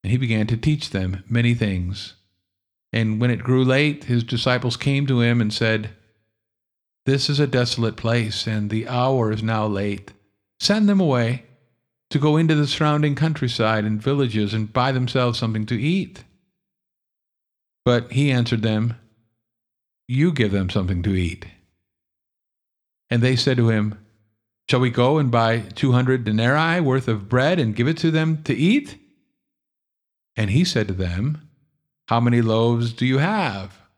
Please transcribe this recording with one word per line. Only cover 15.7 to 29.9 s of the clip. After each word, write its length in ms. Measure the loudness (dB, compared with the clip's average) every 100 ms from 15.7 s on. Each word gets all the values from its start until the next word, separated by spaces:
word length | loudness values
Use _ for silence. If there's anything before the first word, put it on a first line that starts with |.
| -4
eat." 420 | -2 -2 -4 -12 -20 _ _ _ _ _ _ _ _ _ _ _ _ _ _ _ 0
But 260 | 0 0
he 200 | 0 2
answered 300 | 2 0 0
them, 340 | 0 0 -2 -4 _ _ _ _ _ _ _ _ _ _ -6
"You 240 | 0 0
give 200 | 2 0
them 180 | 2 0
something 320 | -2 0 -2
to 120 | 0 0
eat." 300 | -2 -6 -16 -20 _ _ _ _ _ _ _ _ _ _ _ _ _ _ _
And 140 | 0
they 120 | 2 2
said 220 | 2 2
to 120 | 2
him, 280 | 2 -2 -6 _ _ _ _ _ _ -2
"Shall 100 | 0
we 100 | 0
go 280 | 2 2 2
and 140 | 2
buy 280 | 2 2 0 -4 -2
two 180 | 2
hundred 300 | 2 2 0
denarii 580 | 0 0 2 2 0 0
worth 260 | 2 0 0
of 220 | -4 0
bread 300 | 0 2 2
and 160 | 0 0
give 120 | 0
it 100 | 0
to 140 | 0
them 320 | 0 0 -2
to 100 | -2
eat?" 440 | 0 2 2 -2 -18 _ _ _ _ _ _ _ _ _